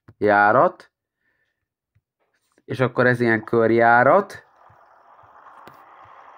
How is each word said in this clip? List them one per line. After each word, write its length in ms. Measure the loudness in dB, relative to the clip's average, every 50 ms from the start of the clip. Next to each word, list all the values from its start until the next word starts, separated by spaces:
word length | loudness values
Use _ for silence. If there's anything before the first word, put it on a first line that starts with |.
| _ -20 -12 _
járat, 720 | -2 0 0 2 2 2 2 0 0 -2 -4 -8 -18 _ _ _ _ _ _ _ _ _ _ _ _ _ _ _ _ _ _ _ _ _ _ _ _ _ _ _ _ _ _ _ _ _ _ _ _
és 140 | -14 -8 -6
akkor 260 | -6 -4 -2 -2 0
ez 140 | 0 0 0
ilyen 240 | -2 -2 -2 -2 -4
körjárat, 1000 | -4 -2 0 0 0 0 2 2 2 2 2 2 2 2 0 0 -4 -12 -20 -20 _ _ _ _ _ _ _ _ _ _ _ _ _ -20 -20 -20 _ _ -20 -20 -20 -20 -20 -20 -20 -20 -20 -20 -20 -20 -20 -20 -20 -20 -20 -20 -20 -20